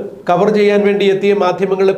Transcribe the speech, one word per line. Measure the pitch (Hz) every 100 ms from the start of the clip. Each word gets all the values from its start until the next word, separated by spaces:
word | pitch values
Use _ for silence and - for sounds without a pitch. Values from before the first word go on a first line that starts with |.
| - - -
കവർ | 175 202 208
ചെയ്യാൻ | 202 202 202
വേണ്ടി | 202 196
എത്തിയ | 190 202 202
മാധ്യമങ്ങളെ | 180 190 196 190 190